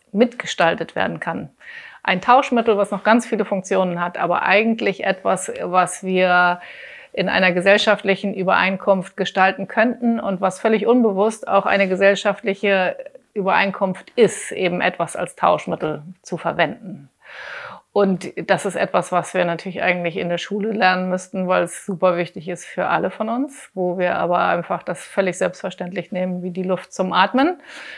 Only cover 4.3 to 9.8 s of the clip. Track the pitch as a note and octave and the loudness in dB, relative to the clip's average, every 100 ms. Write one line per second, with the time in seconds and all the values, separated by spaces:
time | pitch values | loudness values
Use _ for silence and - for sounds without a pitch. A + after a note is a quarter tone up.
4.3 | E3+ - G3 A3+ A3+ G3+ F#3 G3 F#3+ G3 | 0 4 4 4 0 -2 -2 -2 -2 0
5.3 | F#3 - - F3+ F#3 F3 - F#3+ F#3 F3+ | -2 -2 -6 0 2 0 -2 -2 2 4
6.3 | F3+ F3+ F3 - - - - - - F#3 | 4 4 0 -8 -18 -20 -20 -12 -4 0
7.3 | F#3 F#3 F3+ G3 G#3 A3 G3+ G3 F#3 G3+ | 2 2 4 4 4 4 2 2 0 0
8.3 | F#3+ F#3 F#3 F#3 F#3+ - F#3+ F3+ - - | -2 2 2 2 0 2 2 0 -6 -4
9.3 | G3 F#3+ F#3+ F#3+ - | 2 2 2 -4 0